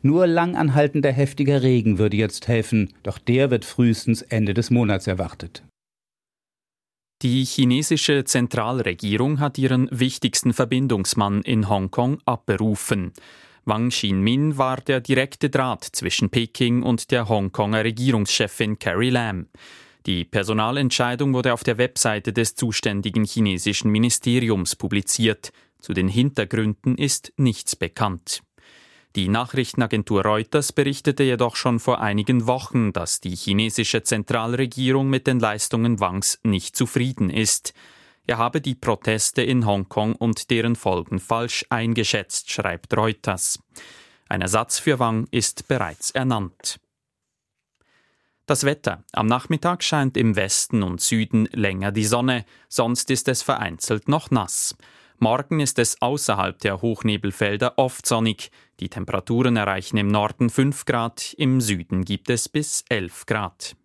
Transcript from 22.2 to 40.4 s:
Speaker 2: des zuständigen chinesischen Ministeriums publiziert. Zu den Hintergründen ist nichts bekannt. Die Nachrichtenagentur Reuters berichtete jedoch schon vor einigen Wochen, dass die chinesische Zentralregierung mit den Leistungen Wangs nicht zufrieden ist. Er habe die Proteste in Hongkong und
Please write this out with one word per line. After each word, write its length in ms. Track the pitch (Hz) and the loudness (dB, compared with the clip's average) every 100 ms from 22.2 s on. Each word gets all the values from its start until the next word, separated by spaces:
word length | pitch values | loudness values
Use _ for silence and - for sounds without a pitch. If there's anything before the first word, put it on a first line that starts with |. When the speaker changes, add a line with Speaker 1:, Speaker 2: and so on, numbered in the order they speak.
| 113 | -2
Speaker 2:
des 220 | 107 113 - | 0 0 0
zuständigen 680 | 120 104 - 101 101 110 | -2 0 -2 -2 -2 -2
chinesischen 680 | 104 113 104 92 104 98 110 | -2 0 0 2 -2 0 0
Ministeriums 840 | 107 120 - - 123 117 101 87 - | 2 2 2 2 2 2 0 0 -4
publiziert. 800 | 98 101 - - 110 104 - _ _ _ | -2 -2 0 2 2 2 -8 _ _ _
Zu 140 | - | -6
den 140 | 87 92 | 0 2
Hintergründen 880 | 107 135 135 104 113 107 107 - 127 | 2 2 0 -2 0 -2 -2 -2 0
ist 380 | 143 - - - | -2 -2 -6 0
nichts 380 | 131 110 - - | 0 0 -8 -6
bekannt. 680 | 87 - 107 92 - - _ _ _ - _ _ _ - | -6 -2 -2 -2 -8 -10 _ _ _ -20 _ _ _ -2
Die 140 | 95 | 0
Nachrichtenagentur 920 | 110 127 131 123 - 113 110 - 101 | 0 0 -2 -2 -2 0 -2 0 0
Reuters 500 | 104 107 113 151 139 | 2 0 0 -2 0
berichtete 500 | - 139 135 - 139 | 0 -2 0 -2 2
jedoch 320 | 135 120 120 - | 2 2 0 0
schon 240 | 127 117 | 0 0
vor 220 | - 120 | 0 0
einigen 460 | 110 104 101 127 113 | 0 0 2 2 2
Wochen, 460 | 127 - 127 107 | -2 0 0 0
dass 260 | 90 85 - | -2 -4 -6
die 160 | 90 92 | -6 -6
chinesische 680 | - 98 110 - 110 117 | 0 2 2 0 0 0
Zentralregierung 1080 | - 110 101 117 113 123 131 127 131 135 135 | 0 -4 -2 -2 -2 -2 -4 -2 0 2 2
mit 180 | 135 135 | 0 2
den 120 | 127 | 2
Leistungen 600 | 110 107 - 117 117 110 | 2 0 -2 0 2 2
Wangs 400 | 95 95 - - | 0 0 -4 -2
nicht 320 | 117 95 - - | 0 0 -2 -4
zufrieden 540 | 120 120 123 127 92 | -2 0 -2 0 -2
ist. 440 | 87 107 - - _ - - _ _ - | 0 0 -2 -6 _ -20 -20 _ _ -4
Er 100 | 113 | 0
habe 240 | 117 156 | 0 0
die 140 | 135 123 | -4 -4
Proteste 640 | - 107 - 110 - - | -2 0 0 0 0 0
in 240 | 117 127 107 | 2 2 2
Hongkong 480 | 101 95 - 107 | 0 0 -2 -2
und 380 | - 117 107 | 0 -2 -2